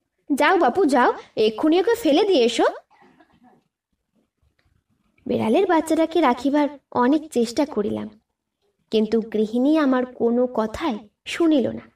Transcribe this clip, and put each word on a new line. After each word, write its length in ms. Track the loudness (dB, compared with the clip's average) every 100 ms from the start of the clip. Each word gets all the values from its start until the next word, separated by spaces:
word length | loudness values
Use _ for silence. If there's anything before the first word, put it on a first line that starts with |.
| _ _ -6
যাও 260 | 0 2 2
বাপু 260 | 2 2
যাও, 280 | 2 2 2 0 -6 -2
এক্ষুনি 440 | -2 0 2 2
ওকে 140 | 2
ফেলে 300 | 0 2 2
দিয়ে 200 | 2 2
এসো।" 200 | 2 2 0 -2 -12 _ _ _ _ _ _ _ _ _ _ _ _ _ _ _ _ _ _ _ _ _ _ _ -6
বেড়ালের 400 | -4 0 0 2
বাচ্চাটাকে 540 | 0 0 -2 0 0
রাখিবার 480 | 0 0 0 0 -2 -4 _
অনেক 400 | -2 0 0 -2
চেষ্টা 340 | -4 -2 -2 -4
করিলাম, 420 | -4 -4 -6 -10 -16 _ _ _ _ _ _ _
কিন্তু 300 | -2 0 -2
গৃহিণী 560 | -2 -4 -2 0 2 2
আমার 300 | 2 0 -2
কোনো 400 | -2 0 0 0
কথাই 520 | -2 -4 -4 -6 -6 -10 _
শুনিল 460 | -10 0 2 2 0
না। 200 | -6 -14